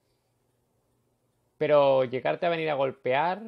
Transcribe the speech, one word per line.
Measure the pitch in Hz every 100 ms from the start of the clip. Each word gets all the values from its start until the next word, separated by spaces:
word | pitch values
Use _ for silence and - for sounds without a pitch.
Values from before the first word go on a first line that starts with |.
| _ _ _ _ _ _ _ _ _ _ _ _ _ _ _ -
Pero | 151 147 139 135
llegarte | 131 123 147 156 170
a |
venir | 165 156
a |
golpear, | 139 135 - 127 135 170 190